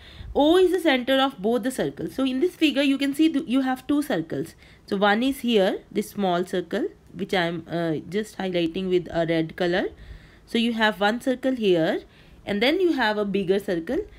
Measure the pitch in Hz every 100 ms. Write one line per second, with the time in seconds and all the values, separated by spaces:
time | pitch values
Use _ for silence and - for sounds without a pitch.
0 | - - - - 294 359 359 359 330 262
1 | 247 269 269 226 202 240 233 254 151 -
2 | - - 262 262 349 - 311 247 285 269
3 | 277 277 311 269 - 262 262 262 - 294
4 | 285 190 160 139 - - - - - 202
5 | 202 214 262 262 240 220 190 392 - 202
6 | 208 - 190 175 185 185 170 196 392 -
7 | - - 190 190 170 170 165 165 165 147
8 | - 190 214 - 190 180 165 180 190 180
9 | 160 170 160 165 160 - 180 180 339 -
10 | - - - - - 233 233 226 214 180
11 | 202 233 269 254 262 254 208 175 165 294
12 | - - - - - 202 247 359 349 269
13 | 220 208 208 196 180 196 202 175 165 311
14 | 427